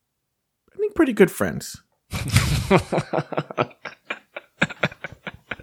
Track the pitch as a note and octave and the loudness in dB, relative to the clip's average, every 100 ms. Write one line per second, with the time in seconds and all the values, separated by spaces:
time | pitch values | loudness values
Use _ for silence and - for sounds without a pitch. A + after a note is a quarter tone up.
0 | _ _ _ _ _ _ _ - G#4+ - | _ _ _ _ _ _ _ -4 -2 2
1 | D4+ G#3 F3+ - F#2+ - - - _ _ | 4 6 4 4 -2 -2 -10 -16 _ _
2 | _ - - - - - - F#3+ - - | _ -6 0 2 2 0 4 2 2 -4
3 | - - - - - - - - - - | -4 -4 -4 -6 -6 -4 -6 -6 -18 -14
4 | - - _ - - - - - - - | -14 -14 _ -18 -14 -4 -4 0 -4 -4
5 | - - - - - - | -18 -16 -16 -16 -14 -14